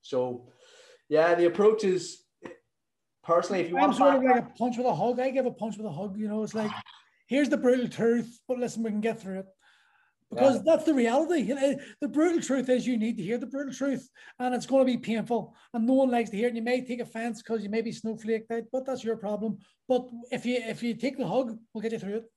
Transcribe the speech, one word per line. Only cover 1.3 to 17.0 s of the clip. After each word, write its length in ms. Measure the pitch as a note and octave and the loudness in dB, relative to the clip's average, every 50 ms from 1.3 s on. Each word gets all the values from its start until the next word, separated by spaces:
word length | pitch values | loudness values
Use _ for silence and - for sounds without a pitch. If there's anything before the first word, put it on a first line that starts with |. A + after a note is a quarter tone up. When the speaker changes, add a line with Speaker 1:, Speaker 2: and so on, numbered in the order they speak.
| E3+ | 4
Speaker 1:
the 120 | E3+ F3 | 6 4
approach 380 | E3+ F3 G3 G#3 G#3+ G#3+ - - | 4 4 6 6 6 6 6 2
is, 400 | F#3+ F3+ F3 - - - - _ _ _ _ - - - _ _ _ _ _ _ _ _ _ _ _ _ _ | 2 0 0 -2 -6 -14 -18 _ _ _ _ -20 -20 -20 _ _ _ _ _ _ _ _ _ _ _ _ _
personally, 380 | _ - E3+ F3 F3+ - G3+ F#3 | _ 2 2 2 2 2 -2 -2
if 80 | E3 E3 | -2 -2
you 60 | F3 | 2
Speaker 2:
I'm 60 | E3 - C#4 | 2 4 4
Speaker 1:
want 80 | G#3+ | 4
Speaker 2:
sort 180 | G#3 C#4 C#4 C#4 | 6 6 6 6
of 80 | C4 | 6
Speaker 1:
back 120 | B3+ B3+ A#3+ | 4 4 4
Speaker 2:
like 80 | A#3+ - - | 4 2 -4
a 40 | - - | -6 -4
punch 180 | A3+ B3 A3 | -4 -2 -2
with 100 | A3 B3 | 0 0
a 80 | B3 F#3+ | 0 0
hug. 260 | D3 F#3+ A#3 B3 A#3 | 0 0 0 0 0
I 100 | B3+ C4+ | -2 -2
give 160 | C4+ C4+ B3 | 0 0 -2
a 40 | B3 | -2
punch 240 | - - G#3 A3+ G3+ | -4 -4 -8 -8 -8
with 100 | G3+ G#3+ | -8 -10
a 60 | G#3+ | -10
hug, 260 | C#3+ D3+ G3 G#3+ F#3+ G#3+ | -8 -8 -8 -8 -8 -6
you 100 | G#3+ G#3 | -6 -4
know, 140 | G#3 G#3+ | -4 -4
it's 120 | A3 - G#3+ | -4 -4 -4
like, 160 | A3 G#3+ G#3 - - - - - - | -4 -4 -4 -6 -8 -14 -16 -20 -20
Speaker 1:
<sighs> 260 | _ _ _ _ _ | _ _ _ _ _
Speaker 2:
"Here's 220 | _ A3 C#4 D4 A#3+ | _ 2 2 2 2
the 80 | D4 | 0
brutal 320 | A3+ A3 B3 B3+ B3+ A#3+ G3 | 2 4 4 4 4 0 -4
truth, 520 | - - G#3 A#3 A#3 A#3+ - - - _ _ - | -4 0 2 2 2 2 -2 -6 -12 _ _ -6
but 100 | B3+ A#3+ | -4 -4
listen, 240 | B3 G#3+ - G#3+ | -4 -6 -4 -6
we 80 | A3+ A3 | -6 -4
can 100 | G#3 G#3 | -4 -2
get 200 | G#3+ A3+ A3 A3 | -2 -2 -4 -4
through 200 | F3+ F#3+ F#3+ F#3+ | -8 -10 -10 -10
it." 60 | F#3+ F#3+ _ _ _ _ _ _ _ _ _ _ _ _ _ _ _ _ | -10 -12 _ _ _ _ _ _ _ _ _ _ _ _ _ _ _ _
Because 260 | - A3+ B3+ C4+ B3+ | 0 4 4 4 4
Speaker 1:
Yeah. 60 | G#3+ F#3+ | 4 4
Speaker 2:
that's 200 | D#4 E4 D4+ D#4 | 4 4 4 4
the 100 | D#4+ D#4 | 2 2
reality. 480 | C4 A#3 A3+ A#3 C#4 E4 D#4 F4 D#4+ | 4 4 4 4 2 2 2 0 0
You 120 | G#3+ F#3 C#4+ | 0 0 0
know, 220 | C#4 C4 C#4+ C4 - - - - _ | 0 0 0 0 -2 -6 -16 -10 _
the 80 | D4 C4+ | -6 -2
brutal 320 | - C#4+ D#4 F4+ E4+ D#4+ | 2 2 2 4 2 0
truth 300 | - - C#4+ C4+ B3 B3+ | 0 0 0 0 2 2
is 160 | B3+ B3 - | 0 2 2
you 100 | A#3+ B3+ | 0 0
need 220 | A3+ G#3+ A3+ A#3 - | 0 0 -2 -2 -4
to 40 | |
hear 140 | E3 F3+ A#3 | -4 -4 -4
the 100 | B3 C4+ | -4 -6
brutal 280 | A#3 - C4+ D4 C4+ - | -6 -8 -8 -8 -8 -6
truth, 340 | - C4+ C#4+ C4 - - _ _ _ - - - _ | -4 -2 -2 -2 -4 -6 _ _ _ -20 -20 -10 _
and 160 | B3 B3+ B3+ | -4 -2 -2
it's 100 | B3 - | -4 -2
gonna 220 | - B3+ C4+ C4 | 2 4 4 4
be 100 | C4 B3 | 4 2
painful, 580 | - - G3 A3+ A3+ G#3 - A#3+ A3+ F#3 A#3 _ _ _ _ - | -2 -2 -2 -2 -4 -2 -2 -2 -2 -2 -6 _ _ _ _ -4
and 120 | A#3 A3 | -2 2
no 60 | A#3+ | 4
one 180 | C4 C4+ C4+ C4 | 4 4 4 4
likes 200 | A#3+ A#3+ A#3 G3 | 2 0 0 -2
to 60 | G3+ F#3+ | -2 -2
hear 80 | A#3 | -2
it. 40 | B3 | 0
And 60 | A#3 | -2
you 60 | A#3 | -2
may 200 | A3+ A#3+ B3 B3+ B3 | -2 -2 -2 -2 -2
take 160 | B3+ B3 A#3+ | -6 -8 -8